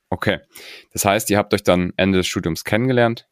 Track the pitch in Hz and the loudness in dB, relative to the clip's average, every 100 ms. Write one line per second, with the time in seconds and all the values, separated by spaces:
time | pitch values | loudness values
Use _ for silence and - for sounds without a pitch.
0 | _ - - 190 - - - - _ - | _ -4 -2 -4 -6 -20 -20 -20 _ -2
1 | 101 107 - 101 98 101 - 90 90 - | 2 2 2 0 2 0 2 2 0 0
2 | 95 92 90 98 87 82 - 107 131 123 | 2 2 0 -4 -4 -6 -4 -2 0 0
3 | 117 117 - | 0 -2 -12